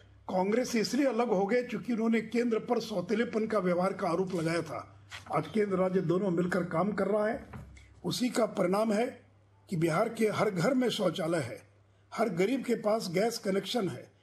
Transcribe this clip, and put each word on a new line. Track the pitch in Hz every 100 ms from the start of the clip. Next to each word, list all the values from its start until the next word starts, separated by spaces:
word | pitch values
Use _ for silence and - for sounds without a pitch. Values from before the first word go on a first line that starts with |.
| - - -
कांग्रेस | 185 190 226 247
से | 226
इसलिए | 202 240 269
अलग | 220 240
हो | 185 196
गए | 247
क्योंकि | 240 202 -
उन्होंने | 226 226 226
केंद्र | 220 233 247 220
पर | 220 233
सौतेलेपन | 226 202 175 220 240 220 220
का | 214
व्यवहार | 185 175 185
का | 190 185
आरोप | 170 185
लगाया | 180 160 170
था। | 160 113 - - - - - 151
आज | 156
केंद्र | 214 202 185
राज्य | 185 185
दोनों | 160 175 202
मिलकर | 170 175 185
काम | 170 160 196
कर | 180 190
रहा | 214 214
है। | 269 - - - - - - 175
उसी | 147 247
का | - 214
परिणाम | 220 175 196 226
है | 208 254 - - _ _ _ -
कि | 165
बिहार | 165 160 233
के | 226 214
हर | 175 214
घर | 185 196
में | 262 247
शौचालय | - 180 160 160 170
है, | 117 113 - _ _ _ _
हर | - 233
गरीब | 170 196 262
के | 226 220
पास | 208 220 185
गैस | 170 226 -
कनेक्शन | 202 190 - 247 185
है, | 120 - _